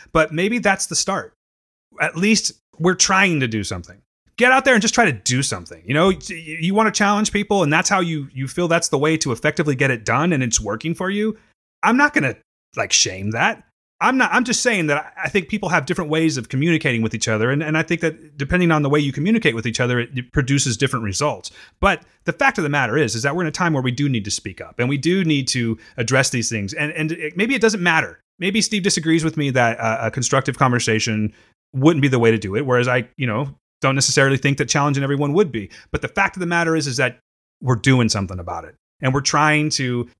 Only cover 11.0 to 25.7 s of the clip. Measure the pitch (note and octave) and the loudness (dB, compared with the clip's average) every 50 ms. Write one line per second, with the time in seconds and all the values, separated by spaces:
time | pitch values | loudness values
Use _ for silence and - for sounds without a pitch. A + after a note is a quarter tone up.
11 | F#3 F#3 G3 G#3 G#3+ A3 G#3+ - _ _ _ _ _ _ _ _ - G3+ A#3 B3+ | -4 -4 -2 -2 -2 -2 -4 -6 _ _ _ _ _ _ _ _ 2 4 4 4
12 | D4 D4 - - - B2+ - - _ _ _ _ _ _ - - G#2 G2+ - - | 4 2 2 0 0 -2 -2 -6 _ _ _ _ _ _ -6 -6 -4 0 2 2
13 | - - - F#2+ G2 G#2 A2 A#2 D3+ G#3+ A3+ - - _ _ _ _ _ _ - | 2 0 -2 -4 -4 -4 -2 0 0 0 0 -4 -10 _ _ _ _ _ _ -2
14 | E3+ A3 C4 C4 B3 F#3+ E3+ A#3+ B3 A#3+ A#3+ - - B3 A3+ G3 E3 D3+ C#3+ D3 | 0 2 2 2 2 2 2 2 0 0 0 0 0 0 0 2 2 0 0 0
15 | - - - - F#3+ - - G3+ F3 - - G#3 G3 E3+ E3+ E3+ C3+ C3 F3+ - | -2 -6 -10 -8 -6 -2 -2 -2 -2 -2 -4 -4 -2 0 0 0 0 0 -2 -4
16 | E3+ D3+ D#3 D#3+ E3 D#3+ C#3+ C3+ A2+ - - C3 D3 E3+ E3 D3+ - C#3+ B2 A2+ | -2 -2 0 2 2 2 0 -2 -4 -4 -2 0 0 2 2 2 2 0 0 0
17 | A2+ G#2+ - A2+ - - A2 G#2+ A2+ B2 C3+ C#3+ D#3+ D3+ D#3 D#3+ E3 - F3 E3 | 0 -2 -2 -2 -2 0 0 2 2 0 0 0 -2 0 0 0 0 0 -2 -2
18 | - D#3+ D#3+ - - - C#3+ D3 C#3+ C#3 F3+ F3+ F3+ E3+ D#3+ D#3 D3 C#3 C#3+ D#3 | -2 -2 -4 -6 -12 -16 -10 -8 -4 -2 0 2 4 4 4 2 2 2 2 2
19 | D3 C#3 - C#3 D3 G3 A3+ A3+ - D#3 A#2 A2+ A2 A#2+ A2 - B2+ A#2+ B2 A#2+ | 2 0 -2 -2 0 2 2 2 2 2 0 0 -2 -4 -2 -2 0 0 0 -2
20 | A#2 - C#3 B2 B2 - - D3 C3+ A#2+ C#3 C#3+ - C3+ A2+ G#2+ C#3 C3 - B2 | -2 -4 -6 -10 -10 -4 -2 -2 0 2 0 0 0 0 -2 -2 -2 -2 -2 -2
21 | A2+ G2+ F#2 - C#3+ D3+ A#2+ F#2 - - - - - - _ - - G3 F#3 D3+ | -4 -4 -4 -2 -2 -4 -4 -6 -10 -16 -18 -20 -20 -20 _ 0 0 0 0 0
22 | - _ _ _ - - E3 - - G#3 - - E3+ C#3+ C#3+ C#3+ C3 A2+ G#2+ D3+ | -4 _ _ _ -6 -6 -2 2 2 2 2 2 0 0 0 0 0 2 2 2
23 | D#3 A2 G2+ A#2 A2 C#3+ C#3+ F3 F#3 D#3 - - F3+ E3+ D#3 C3+ B2+ B2+ B2 B2+ | 2 0 0 -2 -2 -2 -2 -2 -4 -4 -2 -2 0 0 0 0 0 0 -2 0
24 | C#3+ C#3+ B2+ A2+ G2 G2 - - - G2 F#2 - - - - - A#2+ B2+ C#3+ C#3 | 0 0 0 -2 -2 -4 -6 -6 -8 -10 -12 -14 -16 -10 -6 -4 -2 -2 -2 0
25 | B2+ D#3+ F3+ G3 F#3 D#3+ D3+ C#3 C3 - - B2+ A#2+ A2+ | 0 0 2 2 2 2 0 0 0 -2 -2 -2 0 -2